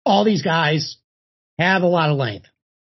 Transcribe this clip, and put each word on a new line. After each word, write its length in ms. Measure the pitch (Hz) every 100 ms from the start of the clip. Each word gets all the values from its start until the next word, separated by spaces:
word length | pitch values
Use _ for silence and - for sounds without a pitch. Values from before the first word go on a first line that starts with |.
| 240
all 200 | 202 214
these 160 | 180
guys 560 | 170 165 151 156 156 - _ _ _ _ _ -
have 260 | 175 190
a 40 | 175
lot 220 | 175 151
of 80 | 139
length. 300 | 120 98 - _ _ _